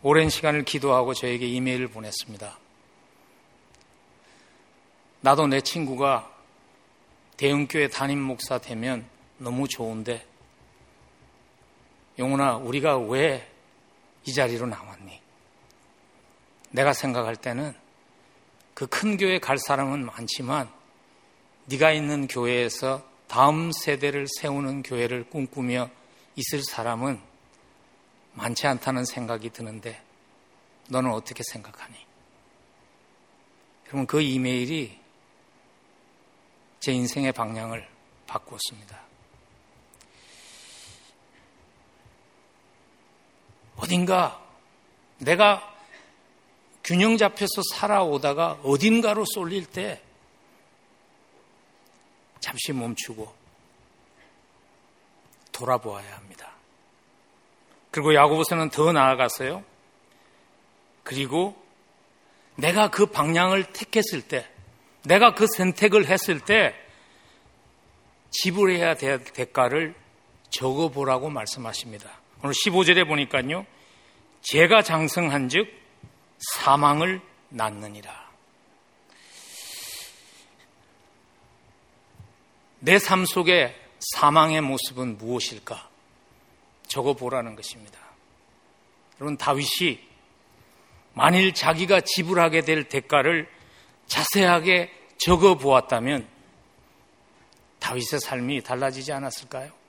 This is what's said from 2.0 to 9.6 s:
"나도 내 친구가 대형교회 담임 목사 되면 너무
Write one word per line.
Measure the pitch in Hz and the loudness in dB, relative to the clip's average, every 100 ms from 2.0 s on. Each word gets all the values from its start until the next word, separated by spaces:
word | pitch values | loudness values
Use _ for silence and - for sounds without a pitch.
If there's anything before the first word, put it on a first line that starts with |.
| 107 - - 104 101 - _ _ _ _ _ _ _ _ _ _ _ _ _ _ _ _ _ _ _ _ _ _ _ _ _ _ | -12 -12 -12 -14 -16 -18 _ _ _ _ _ _ _ _ _ _ _ _ _ _ _ _ _ _ _ _ _ _ _ _ _ _
"나도 | 135 147 147 | 2 4 4
내 | 139 | 0
친구가 | - 170 147 127 139 127 - - _ _ _ _ _ _ _ _ _ - | -2 -6 -6 -2 0 0 -4 -20 _ _ _ _ _ _ _ _ _ -2
대형교회 | 139 143 143 156 143 | 0 0 -2 -2 -2
담임 | - 139 143 | -2 -4 -2
목사 | 135 123 - 127 | -4 -6 -6 -6
되면 | - 113 120 127 117 _ _ _ | -6 -8 -6 -6 -10 _ _ _
너무 | 123 123 | -8 -4